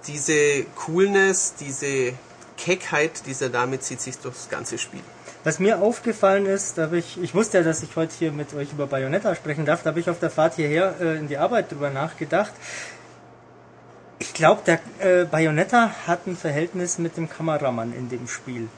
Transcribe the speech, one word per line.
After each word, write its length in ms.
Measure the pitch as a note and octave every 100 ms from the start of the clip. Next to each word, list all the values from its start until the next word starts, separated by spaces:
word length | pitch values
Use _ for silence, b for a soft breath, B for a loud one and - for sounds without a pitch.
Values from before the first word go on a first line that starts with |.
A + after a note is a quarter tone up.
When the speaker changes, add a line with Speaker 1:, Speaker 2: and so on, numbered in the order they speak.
| -
Speaker 1:
diese 560 | D3 C#3+ D3+ D3 C#3+ B2+ -
Coolness, 760 | - E3 G3 G3 F#3+ F#3 - -
diese 540 | C#3+ C3+ C#3+ C3+ B2 B2+ - - - -
Keckheit, 720 | - F#3 - D3+ D#3+ D#3+ -
die 80 |
sie 160 | C3 C3
damit 320 | A#2+ B2+ C3+
zieht 180 | - C3
sich 160 | - B2+
durchs 300 | B2+ B2 -
ganze 300 | - A#2+ A#2+
Spiel. 220 | - C3+ - - B B
Speaker 2:
Was 160 | - D3+
mir 220 | F#3+ A3+
aufgefallen 640 | G#3 A#3+ A#3 G#3+ F#3+ G3 G3
ist, 320 | G3 - -
da 60 |
hab 80 | D#3+
ich, 280 | F3 E3 -
ich 140 | E3+
wusste 240 | F3 A3+ G3
ja, 60 |
dass 180 | E3 D#3+
ich 120 | D3+ -
heute 180 | D#3+ -
hier 140 | E3
mit 220 | D3 D3
euch 160 | D3 C#3+
über 140 | D3 C#3
Bayonetta 480 | C#3 C3 E3+ G#3
sprechen 320 | F3 - D3 D3+
darf, 160 | D3+
da 80 | E3
hab 60 | D#3
ich 120 | E3+
auf 120 | E3+
der 100 | E3
Fahrt 240 | - D#3+
hierher, 400 | E3 D3+ D#3 F#3+ E3
äh, 160 | E3+ D#3
in 80 | D3+
die 80 | C#3+
Arbeit 340 | F3 A#3 F3
drüber 180 | D3 C#3+
nachgedacht. 600 | C3+ D#3 - D3+ C#3 D#3+ - B B B B B B - - - - - - - - - -
Ich 140 | -
glaub, 320 | - D#3+ G#3
der, 160 | - E3 - -
äh, 240 | F#3+ F3+
Bayonetta 680 | E3+ D#3 D#3+ D3+ G3 A#3+ A3+ - -
hat 200 | F3 -
ein 100 | F3
Verhältnis 640 | E3 C#3+ E3+ F#3 F3 -
mit 180 | E3+ E3
dem 120 | E3
Kameramann 640 | - D#3+ D3+ C#3 A#2+ A#2
in 160 | A#2 B2
dem 200 | B2 B2
Spiel. 400 | - - B2 A2+